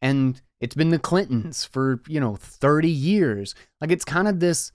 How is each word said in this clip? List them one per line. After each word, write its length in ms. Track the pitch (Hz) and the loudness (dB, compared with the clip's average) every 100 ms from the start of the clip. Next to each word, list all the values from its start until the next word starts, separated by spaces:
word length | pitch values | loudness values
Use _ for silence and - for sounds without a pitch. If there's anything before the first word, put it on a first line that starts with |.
And 400 | 131 139 131 127 _ - | 0 2 2 -2 _ -10
it's 140 | 120 | -6
been 140 | 143 165 | 0 2
the 100 | 165 | 2
Clintons 680 | - 180 202 120 131 - | 2 0 2 -2 -4 -8
for, 360 | - 135 135 123 - | -8 -2 -2 -2 -4
you 120 | 156 | -4
know, 160 | 123 101 | -2 -4
thirty 540 | - - 139 151 160 | -12 -2 2 4 2
years. 640 | 151 151 208 151 101 98 - - - | 0 2 2 2 0 -6 -12 -20 -8
Like, 100 | 151 | -2
it's 140 | 170 | -2
kind 220 | - 160 208 | -2 -2 0
of 140 | 180 | 2
this, 320 | 175 160 - | 2 0 -4